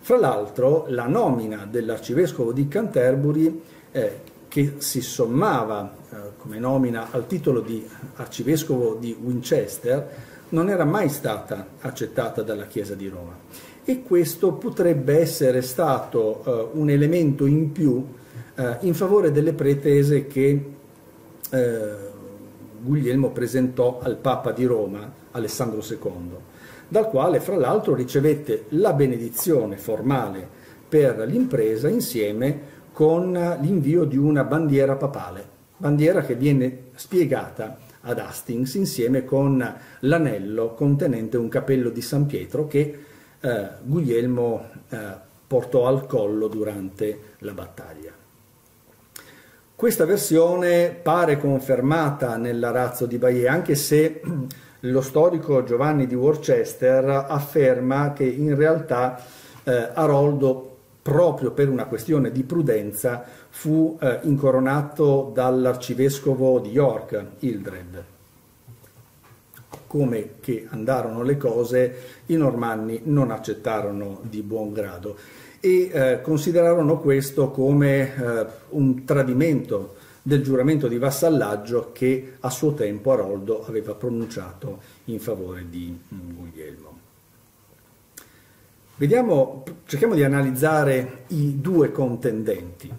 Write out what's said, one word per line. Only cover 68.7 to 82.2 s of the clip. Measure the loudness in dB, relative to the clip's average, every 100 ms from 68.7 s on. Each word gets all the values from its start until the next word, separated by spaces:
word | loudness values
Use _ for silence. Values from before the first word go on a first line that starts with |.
| -20 -20 -20 -20 _ _ -20 _ -20 -20 -20 -8
Come | -2 0 -2 -6 -12
che | -6 -6 -6
andarono | -8 -2 -2 -4 -4
le | -2 0
cose, | 0 -2 0 2 0 -2 -18 -20 -4
i | 2
normanni | 2 0 -4 -4 -6 -6
non | 0 2 2
accettarono | -2 -6 -6 -4 -4 -4 -6 -8 -12
di | -12 -10
buon | -6 -6 -6
grado | -6 -8 -8 -12 -14 -18 -20 -20 -2
e, | 2 4 4
eh, | 2 2 2
considerarono | 0 0 2 4 4 4 4 2
questo | 2 2 0 0 0
come, | 2 4 4 4 4 0 -2
eh, | -2 -2 -2 -8 -8
un | 0 2 2 0
tradimento | 0 2 2 2 0 -2 -6 -6 -16 -20 -10 0
del | 0
giuramento | 2 2 2 2 0
di | 0
vassallaggio | -2 2 2 4 2 -2 -2 -4 -4
che | -2 0 0